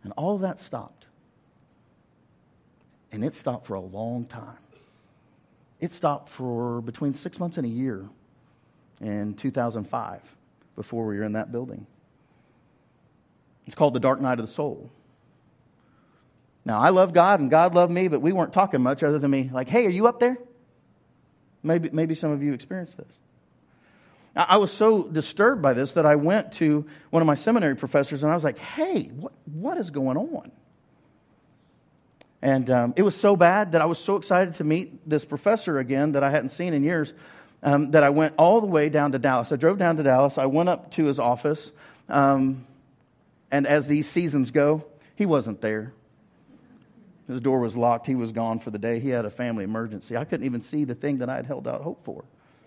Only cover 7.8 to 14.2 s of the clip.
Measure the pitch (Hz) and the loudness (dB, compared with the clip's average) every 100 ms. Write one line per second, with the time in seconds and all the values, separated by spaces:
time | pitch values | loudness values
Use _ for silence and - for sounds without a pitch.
7.8 | 131 98 98 - _ _ _ _ _ _ | -6 -6 -12 -20 _ _ _ _ _ _
8.8 | _ _ 107 104 104 101 135 131 117 110 | _ _ -8 -6 -6 -6 -6 -2 -4 -4
9.8 | 92 120 110 92 - _ _ _ _ - | -8 -8 -8 -14 -20 _ _ _ _ -16
10.8 | 104 117 110 101 107 107 - 120 127 98 | -10 -8 -6 -6 -6 -6 -8 -10 -10 -14
11.8 | 107 _ _ _ _ _ _ _ _ _ | -20 _ _ _ _ _ _ _ _ _
12.8 | _ _ _ _ _ _ _ _ - - | _ _ _ _ _ _ _ _ -20 0
13.8 | 147 123 131 135 | 2 2 0 0